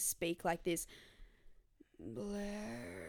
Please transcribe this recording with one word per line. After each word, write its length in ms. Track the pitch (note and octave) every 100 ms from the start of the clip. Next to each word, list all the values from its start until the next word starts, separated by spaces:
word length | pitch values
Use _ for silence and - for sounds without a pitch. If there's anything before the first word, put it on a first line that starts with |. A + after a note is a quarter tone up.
speak 440 | - - E3+ E3+
like 200 | F3+ E3+
this. 220 | - E3+ - - - - - - - - - _ - _
Blair. 1080 | - A2+ G3+ G3+ G3+ G#3 G#3+ A#3 A#3+ F3+